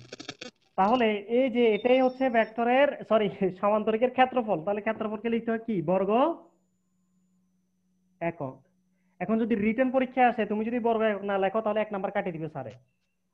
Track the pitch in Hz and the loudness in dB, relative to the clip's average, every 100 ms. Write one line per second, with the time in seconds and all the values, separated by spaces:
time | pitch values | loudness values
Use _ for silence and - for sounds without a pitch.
0 | 123 - - - 254 - _ - 196 254 | -18 -18 -18 -18 -18 -20 _ -2 0 2
1 | 226 208 208 240 269 233 233 208 240 254 | 0 -2 -2 0 0 2 2 4 4 4
2 | 254 254 262 226 220 220 240 254 285 226 | 4 2 0 2 0 0 2 4 4 2
3 | 202 220 208 - 190 185 202 214 214 214 | 0 2 2 0 -2 0 0 2 0 0
4 | 247 254 254 254 214 170 170 208 214 220 | 2 4 2 2 -2 -2 -2 -4 -4 -4
5 | 214 214 233 233 226 226 226 202 156 190 | -6 -6 -4 -2 -2 -4 -4 -4 0 0
6 | 196 226 302 330 - _ _ _ _ _ | 2 2 2 -2 -10 _ _ _ _ _
7 | _ _ _ _ _ _ _ _ _ _ | _ _ _ _ _ _ _ _ _ _
8 | _ - 165 165 135 131 _ _ _ _ | _ -10 -8 -6 -10 -12 _ _ _ _
9 | _ - 180 220 226 226 214 226 262 262 | _ -10 -4 -2 0 0 0 0 0 0
10 | 254 262 247 233 214 208 220 247 226 226 | -2 2 2 2 -2 -4 -4 -2 -2 0
11 | 220 202 202 196 190 220 220 214 214 202 | 0 -2 -4 -2 -2 -2 -2 -2 -4 -6
12 | 190 202 185 160 156 147 120 - _ _ | -6 -6 -6 -6 -10 -10 -14 -16 _ _
13 | _ _ _ | _ _ _